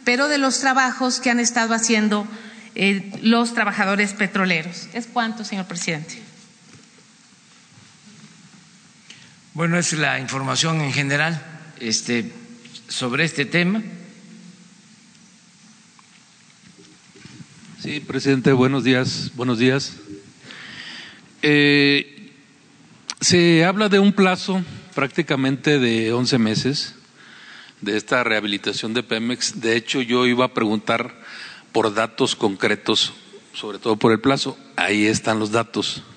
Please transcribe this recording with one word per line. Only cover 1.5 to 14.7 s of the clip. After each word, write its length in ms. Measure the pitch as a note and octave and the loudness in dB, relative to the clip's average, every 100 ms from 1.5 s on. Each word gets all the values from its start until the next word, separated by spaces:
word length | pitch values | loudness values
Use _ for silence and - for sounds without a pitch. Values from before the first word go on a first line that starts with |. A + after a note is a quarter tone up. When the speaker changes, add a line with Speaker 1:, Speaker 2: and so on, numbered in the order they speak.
| A#3 A3+ | 0 0
Speaker 1:
haciendo, 540 | A3+ A3 A3+ G#3+ G#3 G#3 - - - - - | 0 2 2 2 0 -2 -12 -18 -20 -16 -2
eh, 360 | G3 G3 F#3+ - | 0 0 -4 -2
los 320 | A3 A#3 A#3 A#3 | 2 4 2 0
trabajadores 580 | G#3 G3+ G3 G3+ G#3 | -2 0 0 2 0
petroleros. 720 | G3+ F#3+ G3+ F#3 E3+ D#3+ - - | 0 -2 0 0 0 -2 -12 -12
Es 140 | A#3 A#3 | -12 -6
cuanto, 360 | B3 A3+ A3 | -4 -2 -4
señor 220 | G#3 G3+ F#3 | -8 -8 -8
presidente. 560 | F3 - D#3 D#3+ - - - - - - - - - - _ _ - _ - _ - - - - - - - - - - - - _ - - - - _ D3+ | -6 -6 -6 -8 -16 -18 -20 -20 -20 -20 -20 -20 -20 -20 _ _ -20 _ -20 _ -20 -20 -20 -20 -20 -20 -20 -20 -20 -20 -20 -20 _ -20 -20 -20 -20 _ -4
Speaker 2:
Bueno, 240 | E3+ F3 | 0 0
es 140 | E3+ | 0
la 260 | D#3 C#3+ C3 | 0 0 -2
información 600 | B2+ C3+ C3+ B2+ E3 D#3+ | -4 -6 -4 -2 0 0
en 120 | C#3+ | -2
general, 500 | B2+ C#3 C#3+ D#3 D#3+ - - - - | -2 -2 0 -2 -4 -10 -20 -20 -10
este, 520 | A#2 A2 - A#2+ G2 - - - - - - | -4 -4 -2 -2 -4 -12 -20 -20 -20 -20 -10
sobre 360 | - B2+ C3 | -6 -4 0
este 220 | E3 - C3+ | -2 -2 -2
tema. 360 | E3+ F3 G#3+ A3 - - - - - - - - | 0 0 0 -4 -14 -18 -20 -20 -20 -20 -20 -20